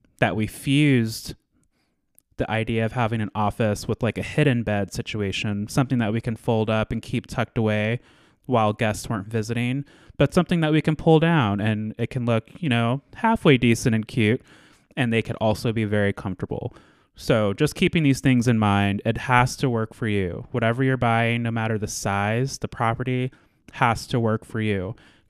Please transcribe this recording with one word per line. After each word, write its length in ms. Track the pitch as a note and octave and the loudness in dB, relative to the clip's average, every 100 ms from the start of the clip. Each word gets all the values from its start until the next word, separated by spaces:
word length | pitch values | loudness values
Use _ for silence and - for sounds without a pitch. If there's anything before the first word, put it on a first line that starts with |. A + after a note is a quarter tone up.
| _ - | _ -2
that 160 | A2 F#2 | 0 0
we 100 | G#2+ | -4
fused 880 | - - C#3 D3 B2+ A2+ - - - _ _ _ _ _ _ _ _ _ - | -4 0 2 4 4 0 -6 -12 -16 _ _ _ _ _ _ _ _ _ -8
the 120 | - | -4
idea 340 | A2 A2+ A2+ | -2 -2 0
of 100 | A2+ | -2
having 280 | B2+ A2+ A#2 | 0 -2 -2
an 80 | G#2+ G#2 | -4 -2
office 520 | G#2 - A2 G#2 - | -2 0 0 -2 -4
with, 140 | A2 | -2
like, 160 | A2+ - | -2 -2
a 60 | |
hidden 400 | - - D3 A#2+ | -4 0 2 2
bed 280 | G#2+ G#2 F#2+ | 0 -2 -4
situation, 760 | - - A2 G2+ - A2 G2+ G#2+ | -8 -8 -6 -4 -4 -4 -4 -2
something 320 | - C#3 B2+ | -2 0 0
that 120 | G#2+ | 0
we 80 | A2+ | -2
can 160 | B2 A2 | -4 -6
fold 320 | - A2+ A2 | -2 0 0
up 240 | A2 A2 | -2 -2
and 100 | B2 | -6
keep 260 | - B2 - | -6 -8 -6
tucked 320 | - A2+ - | -6 -4 -2
away 400 | A2 G#2+ G#2+ A#2+ _ _ _ _ - | 0 0 -2 -4 _ _ _ _ -2
while 260 | A#2+ G#2+ | 2 2
guests 340 | G#2 A2 G#2 - | 2 -2 -2 -4
weren't 200 | A2 G2 | -6 -4
visiting, 580 | A2+ A2 A#2 A#2+ C3+ C#3+ - - - | -4 -4 -2 -2 -4 -8 -16 -8 0
but 160 | C#3 | 2
something 260 | F#3 E3 F3 | 2 2 2
that 120 | D#3 | 2
we 100 | D#3 | 2
can 140 | D#3+ D#3 | 2 0
pull 240 | E3+ D#3+ | 4 4
down 420 | E3 E3 G#2+ G2+ | 6 4 2 2
and 340 | G#2+ G#2+ G#2+ - | 0 -2 -4 -6
it 120 | A#2 | -4
can 160 | C3 A#2+ | -2 0
look, 240 | A2+ - - | 0 -2 -6
you 100 | D#3+ | -2
know, 320 | A#2 A#2 C3+ - - | 0 0 -2 -6 -2
halfway 420 | A3+ A3+ - B2+ | 0 4 6 6
decent 380 | A#2+ A2+ C3 A2+ | 6 4 2 0
and 120 | G#2+ | -2
cute, 340 | - G#2 B2 - - - _ _ - | 0 2 0 -4 -20 -20 _ _ -4
and 160 | A#2+ | 0
they 80 | A2+ | 0
could 160 | G#2+ A2+ | -2 -2
also 340 | A2 G#2+ A#2+ | 0 0 -2
be 140 | A2 G#2+ | -2 0
very 260 | G#2 G2+ | 0 0
comfortable. 640 | - G2 F#2 - - - - _ _ _ - | -2 -6 -8 -8 -8 -10 -12 _ _ _ -8
So 380 | - A#2 G#2 | 0 2 2
just 220 | G2+ D3+ - | 0 -2 0
keeping 280 | F3+ E3+ | 0 2
these 160 | D3 C3 | 2 2
things 280 | C3+ B2 A#2 | 4 4 4
in 100 | A2+ | 4
mind, 440 | G#2 G2+ G2+ G2 - | 4 4 2 0 -2
it 120 | C3 | -4
has 360 | - B2 B2+ - | 2 2 2 0
to 120 | C#3 | -2
work 240 | A#2 A2 | -2 -4
for 140 | - A2+ | -6 -2
you. 400 | G2+ F2+ - - | 0 -2 -6 -6
Whatever 320 | B2 A2+ A#2+ | -2 0 0
you're 140 | C3 C3 | 0 0
buying, 460 | A#2+ A2+ A#2 A#2 | 2 2 2 0
no 80 | A#2 | -2
matter 260 | A2+ A2 A2 | -2 -2 -2
the 100 | G#2 | -4
size, 680 | - G#2+ G2+ G#2 A2+ C3+ - | -6 -4 -2 0 0 -2 -6
the 100 | - | -10
property 640 | - A2+ A2+ B2+ B2+ B2+ - _ _ _ | -4 -2 -2 -2 -2 -4 -8 _ _ _
has 340 | - - A2+ - | 0 0 0 -2
to 120 | B2+ | -2
work 240 | A2+ A2 | 0 -2
for 160 | - A2+ | -4 -4
you. 360 | G#2+ G2 F#2 - - _ | -2 -2 -4 -10 -18 _